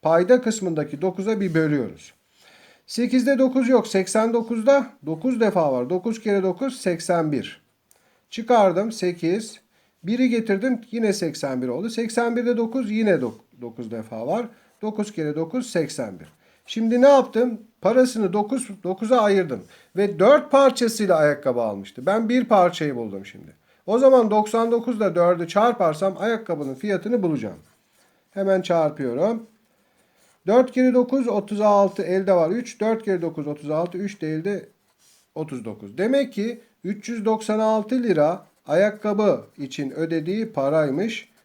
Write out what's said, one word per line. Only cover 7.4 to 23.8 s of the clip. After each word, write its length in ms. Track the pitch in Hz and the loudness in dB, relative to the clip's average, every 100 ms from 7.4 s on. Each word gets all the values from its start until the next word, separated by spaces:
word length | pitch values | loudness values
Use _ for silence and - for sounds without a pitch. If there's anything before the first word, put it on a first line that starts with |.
| 90 - _ _ _ _ _ _ _ | -6 -12 _ _ _ _ _ _ _
Çıkardım, 600 | - 226 240 196 175 220 | -8 2 4 4 2 -2
sekiz. 680 | 226 180 175 165 202 220 - _ _ _ _ | -4 -4 -2 -2 -2 -4 -16 _ _ _ _
Biri 260 | 170 240 254 | -4 0 0
getirdim, 520 | 226 226 196 254 233 - | 0 0 0 0 -4 -6
yine 220 | 233 220 | -2 0
seksen 500 | 196 170 147 139 131 | 0 -2 -4 -6 -4
bir 60 | 127 | -4
oldu. 220 | 123 220 | -4 -6
Seksen 460 | 226 226 240 233 240 | -6 -4 0 0 0
birde 200 | 240 233 | 0 0
dokuz, 340 | 226 254 214 | -2 -4 -4
yine 200 | 214 214 | 0 2
dok-, 500 | 160 123 - _ - | 2 0 -8 _ -16
dokuz 300 | 120 117 113 | -14 -12 -10
defa 360 | 113 110 110 123 | -10 -10 -8 -4
var. 200 | 208 240 - _ _ | -4 -6 -14 _ _
Dokuz 300 | 214 208 208 | -8 -6 -6
kere 240 | - 151 147 | -6 -6 -4
dokuz, 340 | 160 247 - | -6 -6 -4
seksen 500 | 175 151 - 113 90 | -4 -4 -6 -10 -12
bir. 60 | - _ _ _ - | -20 _ _ _ -12
Şimdi 360 | 220 226 240 | -4 0 4
ne 60 | 269 | 6
yaptım? 520 | 277 254 220 247 220 - _ | 6 4 0 -2 -2 -14 _
Parasını 520 | 185 254 247 220 190 | 0 4 2 2 -2
dokuz, 360 | 208 208 262 - 190 | 0 -2 -4 -6 -10
dokuza 360 | 175 185 220 254 | -8 -6 0 4
ayırdım. 440 | 208 196 165 113 90 - _ 185 | 4 2 0 -6 -12 -20 _ -2
Ve 220 | 202 160 | -2 4
dört 320 | 202 294 294 | 6 6 4
parçasıyla 640 | 277 269 - 233 226 202 165 | 4 4 2 -2 0 0 4
ayakkabı 440 | 147 143 139 120 | 2 2 -2 -2
almıştı. 460 | 113 101 98 - 170 | -2 -4 -10 -6 -2
Ben 220 | 214 226 | 0 0
bir 160 | 254 | 0
parçayı 520 | - 208 175 170 151 123 | 4 4 4 2 -4 -4
buldum 300 | 113 98 98 | -8 -10 -14
şimdi. 260 | - - - _ _ | -20 -20 -20 _ _